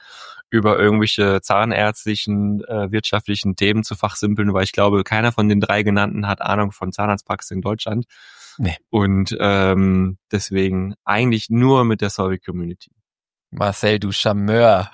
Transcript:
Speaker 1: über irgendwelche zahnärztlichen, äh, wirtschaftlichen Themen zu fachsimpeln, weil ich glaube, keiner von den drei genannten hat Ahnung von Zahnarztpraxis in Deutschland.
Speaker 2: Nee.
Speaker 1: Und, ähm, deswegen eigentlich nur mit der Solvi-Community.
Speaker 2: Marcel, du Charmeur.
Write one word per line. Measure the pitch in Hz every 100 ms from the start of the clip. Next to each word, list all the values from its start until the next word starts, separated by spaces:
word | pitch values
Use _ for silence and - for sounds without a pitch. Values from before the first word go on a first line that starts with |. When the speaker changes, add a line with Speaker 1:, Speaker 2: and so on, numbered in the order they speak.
| - - - - -
Speaker 1:
über | 113 107 98
irgendwelche | 104 107 107 - 101 98
zahnärztlichen, | - 101 113 - 104 107 107 104 - 104 104 104
äh, | - 110 101
wirtschaftlichen | 107 - 104 - 101 101
Themen | 92 101 107
zu | 107
fachsimpeln, | 98 101 - 104 104 101
weil | 95
ich | 98
glaube, | - 101 101
keiner | 95 110 117
von | 117 107
den | 101
drei | 101 104
genannten | 104 101 104 107 101
hat | 98
Ahnung | - 104 101
von | - 95
Zahnarztpraxis | - 104 101 - 104 -
in | 98
Deutschland. | 92 110 - 107 - - - - - -
Speaker 2:
Nee. | 98 82 -
Speaker 1:
Und, | 110 98 98 95 -
ähm, | 101 98 95 92 95 92 92 95 -
deswegen | 104 - 98 95 92 95 101
eigentlich | - 104 123 113 -
nur | 113 131 135
mit | 117 107
der | 101
Solvi-Community. | - 95 92 - 90 85 92 - _ _ _ _ _ _
Speaker 2:
Marcel, | - 101 98 104 107
du | 101
Charmeur. | 98 110 101 101 113 117 95 90